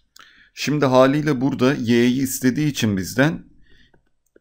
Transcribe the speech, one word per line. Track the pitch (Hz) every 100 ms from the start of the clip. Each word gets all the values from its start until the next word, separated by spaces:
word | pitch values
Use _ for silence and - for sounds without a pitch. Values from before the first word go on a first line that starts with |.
| _ _ - _ _
Şimdi | - - 147 139
haliyle | 127 135 147 151 127
burada | 139 135 127
y'yi | 143 113 120 123 127
istediği | 131 - 127 120 151
için | - 110 95
bizden | 92 127 147 175 - _ _ - _ _ _ _ _ _